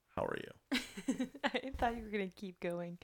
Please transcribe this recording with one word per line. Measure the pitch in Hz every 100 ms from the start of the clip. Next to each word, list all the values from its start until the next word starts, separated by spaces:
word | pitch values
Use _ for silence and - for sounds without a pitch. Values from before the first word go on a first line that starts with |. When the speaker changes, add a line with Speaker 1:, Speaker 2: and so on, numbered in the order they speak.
| _ -
Speaker 1:
How | 50
are | -
you? | - - - 254 - - 220 233 262
Speaker 2:
<laughs> | 277 277
I | 254 262 -
thought | 240 233
you |
were | 220
gonna | 208 190 -
keep | 190 180
going. | 180 175 175 175